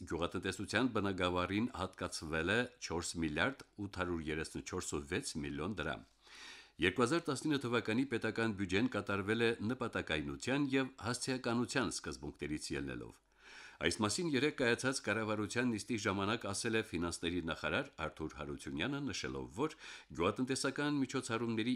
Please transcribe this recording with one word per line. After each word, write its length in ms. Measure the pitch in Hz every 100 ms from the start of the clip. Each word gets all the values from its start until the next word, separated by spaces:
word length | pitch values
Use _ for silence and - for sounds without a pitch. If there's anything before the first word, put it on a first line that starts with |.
գյուղատնտեսության 880 | 87 80 85 95 92 85 - 104 127
բնագավառին 760 | 107 98 92 90 90 90 101 120
հատկացվել 800 | 85 92 - 90 - 80 80 85
է 80 | 113 123 -
չորս 300 | - 82 87 85
միլիարդ 420 | 80 76 110 135 - -
ութ 180 | 101 92
հարյուր 240 | 90 87 76
երեսնչորս 640 | 78 80 - - 92 -
ու 100 | 78 71
վեց 260 | 95 135 82
միլիոն 360 | 71 71 87 95
դրամ։ 260 | 78 55 - _ - - - - - -
Երկու 220 | 175 - 117
հազար 200 | 170 165
տասնինը 300 | 127 156 143
թվականի 440 | 123 120 104 110 139
պետական 440 | 113 113 107 113 98
բյուջեն 340 | 95 92 123
կատարվել 460 | 104 101 101 98 113
է 120 | 113 117 101
նպատակայնության 1000 | 123 113 95 85 80 71 69 - 139 143 135
և 200 | 131 -
հասցեականության 920 | 101 123 - 127 120 120 117 139 98 -
սկզբունքներից 760 | 82 69 73 - 76 76 - 73
ելնելով։ 440 | 69 62 57 - _ _ - - -
Այս 240 | - 82 87
մասին 300 | 104 139 170
երեկ 240 | 131 147
կայացած 440 | 147 123 117 127 135
կառավարության 720 | - 107 110 107 104 120 123
նիստի 220 | 107 - 117
ժամանակ 460 | 104 98 98 117 98
ասել 300 | 98 120 110
է 40 |
ֆինանսների 560 | 107 87 82 82 85 87
նախարար 460 | 80 78 78 92 139 -
Արթուր 380 | 78 - 78 -
Հարությունյանը, 640 | 71 69 73 69 110 143
նշելով, 460 | 139 92 64 65 65
որ 240 | 82 156 - - - -
գյուղատնտեսական 840 | 73 90 120 131 131 135 131 147 147
միջոցառումների 720 | 131 131 123 113 117 110 113